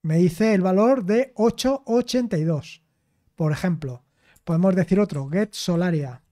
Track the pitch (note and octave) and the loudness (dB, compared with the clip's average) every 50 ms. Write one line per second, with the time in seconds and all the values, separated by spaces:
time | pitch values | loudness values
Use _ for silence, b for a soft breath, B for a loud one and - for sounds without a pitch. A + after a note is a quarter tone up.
0 | - D#3 D#3 E3 F3+ F3 E3+ - G#3+ A3 G#3+ F#3+ F3+ F#3+ F#3 G3 A3 A#3+ C4+ C4 | -2 0 2 4 4 4 2 2 0 2 2 2 2 2 2 4 4 4 2 2
1 | G3 F3 G#3+ A#3+ C4 C4 _ - G#3+ A#3 A#3 - - C4 C#4 C#4 _ - A3+ A#3+ | 0 0 0 0 0 -2 _ 0 0 0 0 0 -2 -2 -2 -2 _ -2 -2 -2
2 | A#3+ - - B3+ A#3+ A#3 - D#3 D#3 E3 D#3+ C#3 - - - - _ _ _ _ | 0 0 -2 -2 -2 -2 -2 -2 0 -2 -2 -4 -6 -12 -20 -20 _ _ _ _
3 | _ _ _ _ _ _ _ - E3 D3+ D3+ - - F3+ E3+ D3+ - C3 B2 A#2+ | _ _ _ _ _ _ _ -4 -2 -2 -2 0 -2 -2 -2 -2 -6 -10 -12 -14
4 | _ b b b b b b b b - E3 E3 F#3 G3 F#3 F#3+ F3+ - F#3+ G3+ | _ b b b b b b b b -2 0 2 2 4 4 2 2 2 2 2
5 | G#3 - - C#3+ C3+ C#3 D#3 F#3+ A3 G#3+ - - - - F3 E3+ F3+ F3+ E3 D3+ | 2 0 -2 -8 -6 -4 -2 -2 -2 -2 -6 -8 -4 -2 0 0 0 0 -2 -2
6 | C#3+ B2+ A#2+ - _ _ | -4 -6 -12 -16 _ _